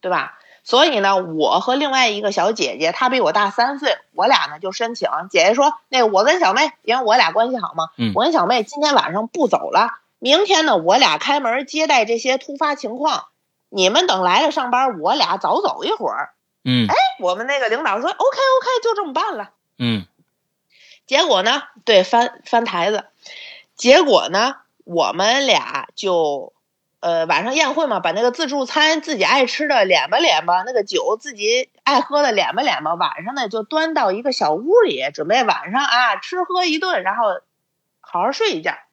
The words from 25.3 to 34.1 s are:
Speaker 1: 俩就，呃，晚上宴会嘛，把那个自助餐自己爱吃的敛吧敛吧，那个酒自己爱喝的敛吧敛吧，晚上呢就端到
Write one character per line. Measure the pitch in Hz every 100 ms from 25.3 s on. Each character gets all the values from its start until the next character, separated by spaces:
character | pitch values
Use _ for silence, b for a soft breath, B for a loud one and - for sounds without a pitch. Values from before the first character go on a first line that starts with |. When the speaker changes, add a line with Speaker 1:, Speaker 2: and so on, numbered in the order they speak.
| 262 277
Speaker 1:
俩 | 180 - 139 - -
就， | 196 180 156 143 - _ _ _ _ _
呃， | 170 170 165
晚 | 151
上 | 208
宴 | 285 302
会 | 269 302
嘛， | 202
把 | 175
那 | 175
个 | 240
自 | 240 311
助 | 285
餐 | 254 302 311 320
自 | 302 269
己 |
爱 | 180 262
吃 | 247 - 302
的 | 269
敛 | 190 170 139
吧 | 220
敛 | 330 160 170
吧， | 180
那 | 208
个 | 247
酒 | 202 185 165 220
自 | 294
己 | 220 208 247 262 _
爱 | - 277
喝 | - 294
的 | 285
敛 | 214 139
吧 | 170
敛 | 277 151
吧， | 156
晚 | 170 165 147
上 | 175
呢 | 277 226
就 | 220
端 | 214 311 320
到 | 320 226